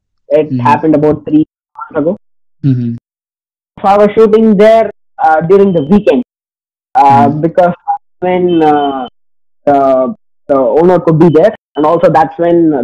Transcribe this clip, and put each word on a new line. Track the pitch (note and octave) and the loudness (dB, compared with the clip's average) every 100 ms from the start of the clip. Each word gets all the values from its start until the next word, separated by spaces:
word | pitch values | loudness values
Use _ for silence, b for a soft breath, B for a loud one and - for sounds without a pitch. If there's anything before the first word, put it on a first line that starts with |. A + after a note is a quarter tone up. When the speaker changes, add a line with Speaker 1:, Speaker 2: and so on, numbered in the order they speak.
| _ _ - | _ _ -4
Speaker 1:
It | D3 D3+ | -2 -2
Speaker 2:
Mm-hmm. | C3 | -4
Speaker 1:
happened | B2 D3 D#3+ C#3+ | -2 -2 0 0
about | D3+ D3+ - | 0 -2 -2
three | D3+ D#3 _ _ - | -2 -2 _ _ -20
months | - D#3+ | -12 -6
ago. | D3+ G#3 _ _ _ _ | -6 -6 _ _ _ _
Speaker 2:
Mm-hmm. | C#3+ B2+ A#2+ A#2 - _ _ _ _ _ _ - | -4 -2 -4 -10 -14 _ _ _ _ _ _ -6
Speaker 1:
So | G3 | 0
I | G3+ | 2
was | G#3 G#3 | 2 2
shooting | A3 G#3+ A3+ G3 | 2 2 2 4
there, | G#3+ A3+ G#3 - _ - | 4 2 0 -8 _ -4
uh, | D#3 D#3 | -2 0
during | E3 G3 G3 | 2 2 2
the | E3+ | 0
weekend, | C#3+ G3+ G3+ C#3 A#2+ _ _ _ _ _ _ | 0 0 2 -2 -4 _ _ _ _ _ _
uh, | C3 C#3 C#3 C#3+ | 0 2 2 0
Speaker 2:
Mm-hmm. | D3+ | -2
Speaker 1:
because | D#3+ F3 F3 F3+ - - _ _ | -4 0 -2 -2 -8 -10 _ _
when, | F3+ F3+ F3+ E3+ | -4 -2 -2 0
uh, | D#3 D3 C#3+ C3+ B2 - _ _ _ _ - | 0 0 -2 -6 -12 -18 _ _ _ _ -2
the, | C#3 C3+ C3 B2+ A2 _ _ - | 0 0 0 -2 -8 _ _ -4
the | C3+ | -2
owner | B2+ B2+ F3 F3 | 0 0 2 0
could | E3+ D#3 | 0 2
be | F3 | 2
there, | D3 G3 A3 _ - | 2 0 -2 _ -6
and | D3+ | -2
also | E3 F3+ | 0 2
that's | D#3 D#3 - | 2 -2 -2
when | E3+ E3+ E3 C#3+ | -2 0 0 0